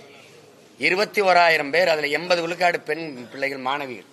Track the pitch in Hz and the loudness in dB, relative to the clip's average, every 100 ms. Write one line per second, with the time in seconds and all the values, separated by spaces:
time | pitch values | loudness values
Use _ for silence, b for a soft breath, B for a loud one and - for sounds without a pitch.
0 | - - - - - - - - 147 185 | -20 -20 -20 -20 -20 -20 -20 -4 -2 0
1 | 214 208 190 175 170 156 143 160 180 156 | 0 0 4 6 6 4 2 2 2 2
2 | 143 147 175 175 165 175 175 165 - 156 | 0 -2 0 0 -2 0 0 0 -4 -6
3 | 160 127 117 135 139 135 127 143 139 107 | -8 -12 -14 -8 -8 -6 -6 -6 -6 -12
4 | - | -16